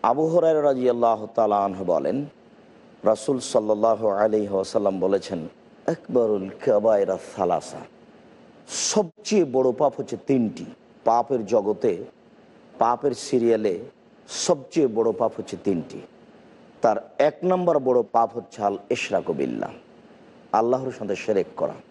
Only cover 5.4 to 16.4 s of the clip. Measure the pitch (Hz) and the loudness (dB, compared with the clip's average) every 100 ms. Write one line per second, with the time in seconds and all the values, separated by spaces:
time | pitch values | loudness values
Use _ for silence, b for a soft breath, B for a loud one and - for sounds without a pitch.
5.4 | 78 - - - - 165 - 123 113 104 | -8 -16 -20 -8 -6 -6 -2 0 2 0
6.4 | 95 - - 104 110 104 98 95 - - | -4 -6 0 2 4 2 2 -2 -6 -2
7.4 | 90 85 - - - - - - - - | 0 0 -4 -16 -18 -20 -20 -20 -20 -20
8.4 | - - - - - 214 180 _ - 214 | -20 -20 -12 -6 -2 0 -2 _ -2 0
9.4 | 156 127 127 110 147 - 123 117 - 131 | 2 2 2 2 0 0 -8 -10 0 2
10.4 | 110 87 82 - _ - - 117 117 131 | 2 -4 -14 -16 _ -4 0 2 2 -2
11.4 | 101 113 101 104 120 87 - _ _ _ | 2 0 2 0 0 -2 -8 _ _ _
12.4 | - - - - 113 123 143 120 - 127 | -20 -20 -20 -2 0 2 -2 -4 -2 0
13.4 | 117 110 107 85 - _ _ _ - - | 2 2 0 -4 -8 _ _ _ -16 -8
14.4 | - 165 127 170 135 110 113 107 113 - | -2 -2 0 0 2 2 0 0 -2 -4
15.4 | - 87 - 87 71 - - - - - | -12 -6 -2 -2 -4 -16 -18 -20 -20 -20